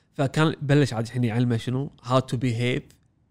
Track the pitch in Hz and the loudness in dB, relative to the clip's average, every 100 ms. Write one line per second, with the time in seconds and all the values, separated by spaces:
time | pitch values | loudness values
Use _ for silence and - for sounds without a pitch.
0 | _ - 135 156 156 - 139 143 131 113 | _ -4 -2 2 0 0 2 2 2 0
1 | 113 123 120 113 123 113 - 127 143 - | -4 -2 0 2 0 0 -2 -4 -6 -10
2 | 123 131 - 123 127 113 123 139 - _ | 0 0 0 -2 -2 -2 -2 -4 -8 _
3 | _ _ _ | _ _ _